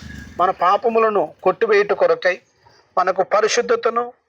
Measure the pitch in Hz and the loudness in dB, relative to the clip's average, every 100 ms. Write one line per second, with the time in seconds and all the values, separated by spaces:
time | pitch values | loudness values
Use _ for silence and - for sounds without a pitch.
0 | - - - - 185 185 175 202 233 226 | -18 -18 -14 -4 -2 0 0 2 0 0
1 | 220 208 151 - 185 185 220 208 202 196 | 0 0 -4 -2 -2 0 2 2 2 0
2 | 175 165 185 175 _ _ _ _ _ - | 0 0 -2 -4 _ _ _ _ _ -2
3 | 180 180 180 196 214 233 226 240 233 226 | -2 0 0 2 0 0 0 0 0 -2
4 | 240 - | -6 -10